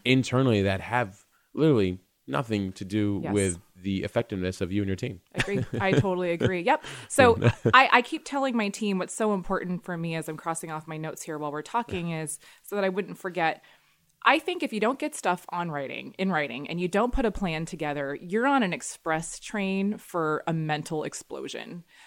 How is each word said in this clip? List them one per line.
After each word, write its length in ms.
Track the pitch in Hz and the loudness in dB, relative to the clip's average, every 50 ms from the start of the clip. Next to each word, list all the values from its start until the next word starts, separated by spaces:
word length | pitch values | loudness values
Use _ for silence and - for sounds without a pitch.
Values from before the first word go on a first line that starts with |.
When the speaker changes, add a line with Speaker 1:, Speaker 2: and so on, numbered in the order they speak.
| - | 2
Speaker 1:
internally 600 | 123 131 131 123 - 123 127 135 127 110 101 95 | 4 4 4 4 2 2 4 4 6 4 4 4
that 180 | 98 95 95 | 2 2 0
have 440 | - - 117 123 120 95 101 - _ _ _ _ _ _ - | -2 -2 0 0 0 -2 -6 -16 _ _ _ _ _ _ 0
literally 460 | 113 147 160 139 110 95 92 92 95 _ _ _ _ - | 4 6 6 6 6 6 4 2 -2 _ _ _ _ -8
nothing 460 | 131 135 143 127 113 110 101 98 95 - | -4 -2 -2 0 0 0 0 0 -2 -4
to 100 | - 101 | -8 -8
do 360 | 90 101 107 104 104 101 92 - | -2 0 2 2 2 0 0 -2
Speaker 2:
Yes. 100 | - 101 | 0 2
Speaker 1:
with 260 | 101 98 92 85 87 - _ _ 92 | 2 2 2 0 -4 -10 _ _ -8
the 220 | 90 98 98 95 - | -4 -2 -2 -2 -2
effectiveness 560 | - - 117 - - 107 92 90 92 92 - | -2 -2 -2 -2 -2 -2 -2 -2 -2 -2 -2
of 120 | 98 87 95 | -2 -2 0
you 80 | 104 | 0
and 60 | 101 | 0
your 80 | 95 95 | 0 -2
team. 240 | - 120 135 98 85 _ _ - | -4 -4 -8 -8 -10 _ _ -6
Speaker 2:
Agree. 280 | - - 196 202 - - - - 214 | -4 -4 -2 -2 -2 -4 -4 -4 -2
I 120 | 196 190 185 | 0 2 2
totally 380 | - - 190 180 180 180 175 | 2 2 2 0 -2 -2 -2
agree. 300 | 170 170 - 190 185 175 | -2 0 0 0 0 0
Yep. 220 | 175 240 302 - - - - | 0 0 0 0 -2 -8 -14
Speaker 1:
<laughs> 100 | - - - | -14 -12 0
Speaker 2:
So 280 | - 277 254 233 226 - - 120 - - - - - | 6 8 8 8 8 6 4 2 4 4 2 4 6
I, 160 | 254 269 - | 6 6 6
I 100 | - 247 | 6 4
keep 240 | 247 - 320 302 - | 4 2 -4 -8 -6
telling 300 | - 277 277 269 269 233 | -4 -2 0 0 0 0
my 100 | 233 208 196 | 0 0 -2
team 280 | 196 - 220 208 190 | -2 -2 -2 0 0
what's 160 | 185 180 - - | 0 -2 -4 -4
so 180 | - 220 214 208 | -2 0 0 0
important 500 | 190 175 - 190 - - 175 180 170 - | 0 0 -2 -2 -2 -2 -4 -6 -6 -6
for 120 | - 175 | -6 -6
me 180 | 165 165 165 165 | -4 -4 -4 -4
as 120 | 160 156 | -4 -4
I'm 100 | 165 156 | -6 -8
crossing 320 | 156 - 165 165 - - 160 | -8 -6 -6 -6 -6 -6 -8
off 140 | 156 156 160 | -10 -10 -10
my 100 | 160 160 | -10 -8
notes 240 | 156 156 156 - - | -8 -8 -8 -8 -10
here 160 | - 170 156 | -8 -8 -6
while 140 | 147 151 147 143 | -6 -4 -4 -6
we're 80 | 151 | -6
talking 500 | 151 - - 233 233 - 196 180 170 170 | -6 -4 -4 -4 -4 -2 -4 -4 -4 -4
is 260 | 165 156 156 151 - - - - - _ - | -4 -4 -4 -6 -8 -12 -14 -20 -20 _ -12
so 120 | - 202 | -6 -2
that 80 | 208 190 | 0 0
I 60 | 190 | 0
wouldn't 280 | 185 208 196 - 180 | 0 -2 -4 -6 -8
forget. 440 | - - 185 165 175 165 160 - - _ - _ _ _ _ _ _ _ _ _ _ - | -8 -8 -6 -2 0 0 0 0 -2 _ -20 _ _ _ _ _ _ _ _ _ _ 4
I 140 | 233 277 320 | 4 4 4
think 240 | - 370 359 349 311 | 2 -2 -4 -4 -4
if 80 | - | -4
you 80 | 220 202 | -2 0
don't 200 | 214 233 277 - | 0 0 0 0
get 160 | 294 302 - | -4 -6 -4
stuff 300 | - - 185 180 175 - - | -2 0 0 0 0 -4 -8
on 200 | 175 175 175 170 | -8 -6 -4 -4
writing, 460 | 147 143 139 123 131 123 131 - - | -4 -6 -6 -6 -8 -10 -10 -10 -6
in 140 | - 190 190 | -2 -2 0
writing, 380 | 175 151 147 139 120 135 143 - | 0 0 -2 -2 -6 -8 -8 -6
and 100 | 165 175 | -4 -2
you 80 | 180 | -2
don't 240 | 170 202 196 240 247 | 0 2 2 2 2
put 140 | - 269 233 | 2 2 0
a 60 | 214 | 0
plan 340 | - - 202 170 160 156 165 | 0 -2 -2 -2 -2 -2 -4
together, 500 | - 185 156 156 147 143 147 139 139 143 - | -6 -6 -6 -4 -4 -2 -4 -4 -6 -6 -8
you're 260 | - 170 190 226 247 | -6 -2 0 2 2
on 160 | 285 277 269 220 | 4 4 4 4
an 80 | 175 | 2
express 680 | 165 - - - - - - 170 160 160 160 - - | 0 -2 -4 -8 -10 -4 0 0 0 0 0 -4 -10
train 600 | - - - - 208 196 190 190 190 196 202 214 | -12 -10 -6 -4 -2 0 0 2 2 2 0 0
for 460 | - - - - 170 156 156 156 - - | -2 -6 -4 -2 0 2 2 2 0 0
a 60 | 170 165 | -2 -2
mental 500 | 160 156 156 151 151 147 - 160 151 143 | 0 0 0 -2 -2 -2 -4 -4 -4 -4
explosion. 800 | 143 - - - - - 135 135 135 - 117 - - 170 175 - _ - - - | -4 -6 -10 -12 -10 -10 -8 -8 -8 -8 -10 -10 -10 -12 -14 -16 _ -20 -20 -20